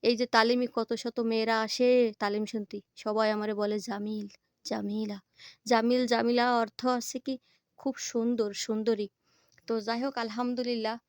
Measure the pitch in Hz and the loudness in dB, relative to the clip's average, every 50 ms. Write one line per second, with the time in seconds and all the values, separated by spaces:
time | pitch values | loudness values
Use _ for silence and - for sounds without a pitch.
0 | - 214 240 220 247 247 - 226 220 233 247 247 247 240 - 233 226 _ 233 226 | 4 2 2 2 0 4 4 4 6 6 4 2 0 -2 -2 -4 -2 _ -4 -4
1 | - 240 - - 233 226 226 220 220 220 226 220 220 214 - - 247 247 247 247 | -4 -6 -4 -2 0 0 0 0 2 2 2 0 0 -2 0 2 4 6 6 6
2 | 240 226 208 _ 214 202 202 214 214 202 - 220 202 _ - 208 - _ _ - | 6 4 2 _ -2 -2 0 -2 -2 -4 -4 -8 -8 _ -10 -12 -12 _ _ -8
3 | - 220 214 214 220 214 214 214 214 214 214 202 208 208 208 208 190 - 202 202 | -4 -2 0 2 2 2 2 0 -2 -2 -2 0 0 0 -2 -2 -4 -6 -6 -6
4 | 208 214 214 214 208 202 - - _ _ _ _ _ - - 220 202 202 202 214 | -6 -6 -6 -6 -8 -10 -14 -20 _ _ _ _ _ -6 -6 -4 -4 -4 -4 -4
5 | 220 208 202 196 _ _ _ _ - - - _ _ 226 247 226 226 240 247 254 | -4 -4 -6 -10 _ _ _ _ -20 -20 -20 _ _ 2 2 4 4 4 2 2
6 | 254 233 240 226 233 233 240 240 240 247 247 233 226 208 _ - - 254 254 240 | 2 2 2 2 2 2 4 4 4 4 2 2 0 0 _ -4 -2 0 0 0
7 | 233 - - - _ - 269 254 _ _ _ _ _ _ _ _ - - 262 - | -2 -6 -10 -8 _ -6 -8 -8 _ _ _ _ _ _ _ _ -4 -4 -4 -4
8 | - - - 240 226 240 240 220 220 208 202 - - - 220 220 220 226 226 208 | -8 -4 -2 0 0 0 2 2 0 -2 -2 -6 -4 -2 -2 0 2 0 0 0
9 | 208 202 _ _ _ _ _ _ _ _ _ _ _ - 226 226 208 220 226 233 | -2 -6 _ _ _ _ _ _ _ _ _ _ _ -4 -4 -4 -2 -2 -2 -2
10 | 254 277 - 247 233 226 214 233 247 247 247 240 247 240 240 233 220 214 226 240 | -2 -4 -2 -4 -6 -4 -2 -2 -2 -2 -2 -2 -2 -2 -2 -2 -2 -4 -4 -6
11 | _ | _